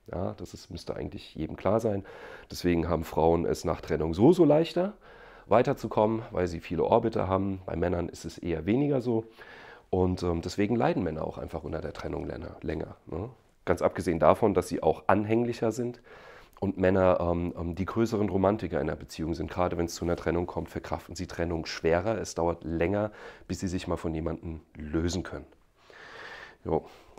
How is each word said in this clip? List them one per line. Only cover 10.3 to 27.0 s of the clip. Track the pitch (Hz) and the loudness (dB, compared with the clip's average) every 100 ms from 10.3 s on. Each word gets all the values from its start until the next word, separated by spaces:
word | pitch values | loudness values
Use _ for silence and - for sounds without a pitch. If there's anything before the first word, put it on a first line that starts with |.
| 85 | -2
deswegen | 87 92 101 117 | -2 0 0 2
leiden | 135 170 | 2 2
Männer | 87 78 78 | -2 -4 -6
auch | - | -8
einfach | - 80 | -8 -8
unter | 78 80 | -6 -6
der | 78 | -8
Trennung | - 78 78 76 | -8 -8 -6 -6
länger, | - - - | -8 -10 -10
länger, | - 80 - - - | -6 -6 -6 -12 -10
ne? | 80 110 - _ _ | -8 -8 -12 _ _
Ganz | - 87 | -2 2
abgesehen | 80 - 90 82 | 0 0 0 4
davon, | 78 95 110 | 6 6 4
dass | 92 - | 2 0
sie | 80 | 0
auch | - - - | 0 2 2
anhänglicher | 98 107 113 120 117 113 | 2 2 2 0 0 -2
sind | 113 120 120 - - - - - - | -2 -6 -8 -16 -20 -20 -20 -20 -6
und | 98 92 | -4 2
Männer, | 92 95 92 90 | 4 6 6 4
ähm, | 87 87 87 - | 2 0 -2 -4
ähm, | 87 | -4
die | 87 | -4
größeren | 92 - 113 113 104 | -2 0 0 2 0
Romantiker | 95 95 107 87 80 | 2 4 2 0 -2
in | 71 | -2
einer | 78 | -4
Beziehung | - - 80 | -8 -6 -4
sind. | 82 82 | -4 -4
Gerade | 92 90 87 | -2 0 0
wenn | 85 | -2
es | |
zu | - | -2
einer | 85 85 | -2 0
Trennung | - 82 87 | 0 0 -2
kommt, | - 82 | -4 -8
verkraften | - - - - | -8 -6 -8 -8
sie | - 87 | -10 -8
Trennung | - 85 82 82 | -4 -2 -2 -6
schwerer. | - 82 85 98 107 | -2 2 2 2 -2
Es | 90 | -4
dauert | - 85 82 | 0 0 0
länger, | 78 82 87 104 107 - - - - | -2 0 2 0 -2 -6 -18 -16 -8
bis | 92 | -6
sie | 95 | -4
sich | 90 87 | -4 -4
mal | 85 | -4
von | 85 | -4
jemandem | 80 80 80 85 82 - | -4 -4 -6 -8 -10 -12
lösen | - 76 82 85 87 | -14 -4 -2 0 -2
können. | 80 76 67 - _ _ - - - - - - - - | -6 -10 -14 -20 _ _ -20 -20 -20 -18 -16 -16 -18 -12
Jo. | - 80 - - | -2 -2 -2 -12